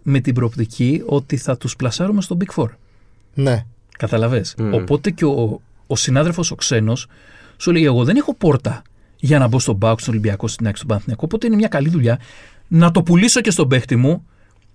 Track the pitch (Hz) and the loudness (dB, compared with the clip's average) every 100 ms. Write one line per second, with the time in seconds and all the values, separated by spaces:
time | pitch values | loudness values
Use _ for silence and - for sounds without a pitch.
0 | - 139 135 127 120 117 110 - 127 156 | -2 0 0 0 -2 -2 -6 -2 0 0
1 | - 143 139 139 - 127 123 - 123 - | -2 -4 -2 -6 -4 -6 -6 -6 -6 -4
2 | 185 208 185 175 190 - 117 - _ _ | -2 -2 -2 -4 -4 -4 -6 -6 _ _
3 | _ _ _ - 139 117 - - _ - | _ _ _ -2 0 0 -4 -14 _ -10
4 | 98 110 117 127 131 - 110 101 92 147 | -4 0 0 0 -4 -4 -2 -2 0 -2
5 | 196 165 156 139 113 98 - _ - 131 | -2 -2 0 0 -2 -4 -12 _ -8 -4
6 | - 131 160 170 151 - - 117 107 123 | 0 2 2 0 -4 -4 -2 0 0 -2
7 | - - - - - - - 170 151 123 | -6 -20 -20 -20 -20 -6 0 2 4 2
8 | 123 247 294 247 175 127 104 - - _ | 2 2 0 -2 0 0 -2 -8 -12 _
9 | _ _ 135 147 123 127 127 101 113 113 | _ _ 0 2 4 2 0 0 0 0
10 | - 113 104 101 113 - 113 98 147 101 | -2 -2 -2 -2 -6 -4 -4 -4 -4 -4
11 | - 110 156 220 233 208 220 151 147 170 | -4 -6 -4 -4 0 2 2 0 0 2
12 | 117 120 - - - - - 165 170 170 | 2 0 -4 -20 -20 -20 0 4 6 4
13 | 175 170 226 254 220 185 139 131 - 123 | 4 4 4 2 2 2 2 2 2 2
14 | 131 180 - _ _ _ _ | 2 0 -4 _ _ _ _